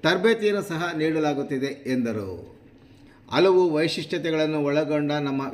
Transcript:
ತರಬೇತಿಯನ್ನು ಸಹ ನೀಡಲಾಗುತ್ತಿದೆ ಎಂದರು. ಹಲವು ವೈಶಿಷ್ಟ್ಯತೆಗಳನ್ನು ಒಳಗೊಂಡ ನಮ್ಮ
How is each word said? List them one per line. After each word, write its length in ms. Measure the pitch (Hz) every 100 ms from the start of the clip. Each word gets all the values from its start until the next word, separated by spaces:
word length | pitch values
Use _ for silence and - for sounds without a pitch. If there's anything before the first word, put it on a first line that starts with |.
ತರಬೇತಿಯನ್ನು 600 | 160 180 214 220 208 208
ಸಹ 300 | - 160 175 160
ನೀಡಲಾಗುತ್ತಿದೆ 680 | 156 160 151 139 139 135 139
ಎಂದರು. 920 | 139 - 127 117 107 98 90 - - - - - - - - -
ಹಲವು 380 | 143 185 185 180
ವೈಶಿಷ್ಟ್ಯತೆಗಳನ್ನು 920 | 151 160 - 147 180 160 156 156 156
ಒಳಗೊಂಡ 480 | 143 147 147 151 147
ನಮ್ಮ 300 | 147 143 135 135